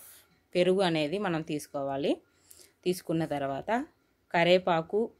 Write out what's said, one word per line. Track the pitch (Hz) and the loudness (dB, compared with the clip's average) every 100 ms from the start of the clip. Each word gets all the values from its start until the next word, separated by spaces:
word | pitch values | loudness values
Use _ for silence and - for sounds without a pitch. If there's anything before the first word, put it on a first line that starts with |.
| - - _ _ _ | -12 -20 _ _ _
పెరుగు | 180 180 185 185 | 2 4 4 2
అనేది | 160 147 196 202 | 0 -2 -2 -2
మనం | 160 160 | -2 -2
తీసుకోవాలి. | 151 - 143 139 139 175 311 _ _ _ - - _ 180 | -6 -6 -6 -4 -2 -2 -2 _ _ _ -20 -20 _ -4
తీసుకున్న | 180 - 165 151 | -4 -2 -4 -2
తర్వాత | 143 139 135 143 233 302 _ _ _ _ | -4 -4 -6 -4 -4 -4 _ _ _ _
కరేపాకు, | 175 170 185 185 165 165 202 233 | 2 4 4 4 0 0 -2 -4